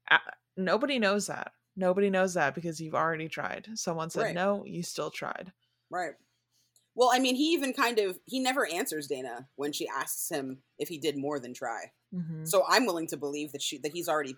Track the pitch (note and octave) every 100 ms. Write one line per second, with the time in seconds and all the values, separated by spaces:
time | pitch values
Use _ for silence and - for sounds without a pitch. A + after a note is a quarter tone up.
0 | - D#3 - - _ - F#3 G3+ C#4 C4+
1 | G3+ G#3 G3 - - - _ - F#3 F3+
2 | G3+ F#3+ F#3 F3 C#3+ C#3 E3+ D#3 D#3+ -
3 | D#3+ D#3+ D#3+ D3+ - - - A3 - E3
4 | D#3+ D#3+ D#3 E3+ F#3+ G3+ - E3+ F3 -
5 | D3+ - - - F#3+ - _ _ _ F3
6 | E3 - _ _ _ _ _ _ _ -
7 | B3 B3+ C4 B3+ D4+ E4 C#4 B3+ A#3+ A3+
8 | G3 F#3 - C4 B3+ C4+ F#3+ E3+ - D#3
9 | C#3+ C#3 B2+ A#2+ C3+ - C#3+ D3 D3 B2
10 | C3+ - - D#3+ C3 C3 _ - D3 D#3+
11 | D3+ C#3 C#3 D3 A#2+ B2 A#2+ A2 E2+ _
12 | _ F3+ E3 D#3 D#3 F#3+ D#3 G3 B3 E3+
13 | D#3+ D3+ C#3+ D3 D3 C#3 - D3 B2+ F3
14 | E3+ D#3 C#3